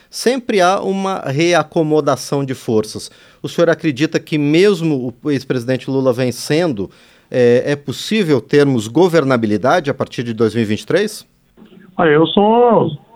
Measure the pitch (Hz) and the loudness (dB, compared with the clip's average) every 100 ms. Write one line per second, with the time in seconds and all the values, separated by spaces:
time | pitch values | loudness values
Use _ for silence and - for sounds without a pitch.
0 | _ - - 262 247 196 175 196 190 196 | _ -6 -2 -2 -2 0 2 0 -2 -4
1 | 190 190 - 139 170 175 151 175 156 156 | -4 -6 -6 -2 2 2 0 -2 0 0
2 | 147 135 - 143 135 131 - 110 107 104 | 0 -2 -4 -4 -4 -6 -2 -2 -2 -8
3 | - - - _ 147 - 170 160 165 123 | -16 -20 -20 _ -8 0 0 0 -2 -2
4 | 156 156 - 151 147 160 202 190 165 143 | -2 -2 -4 -2 0 2 2 2 -2 -2
5 | 123 - 151 139 - 131 117 127 - 135 | -4 -8 -4 -4 -4 -6 -2 -4 -2 -2
6 | 131 120 127 120 - 147 175 110 92 - | 0 0 -2 -4 -2 0 0 -2 -8 -12
7 | _ _ _ 131 120 123 135 143 139 123 | _ _ _ 2 4 4 2 -4 -6 -10
8 | - 220 175 139 - 143 143 127 107 123 | -4 -2 2 0 2 2 4 2 -2 2
9 | 185 165 135 131 110 104 123 170 143 135 | 4 4 2 0 0 0 2 0 0 -4
10 | 113 - 120 110 113 110 107 104 - 170 | -6 -6 -8 -2 0 0 -2 -4 -2 -2
11 | 208 - - _ _ _ - - - - | -2 -6 -18 _ _ _ -20 -20 -12 -2
12 | 170 147 160 - 208 233 240 202 139 151 | 2 4 2 2 4 4 4 4 0 -4
13 | - | -12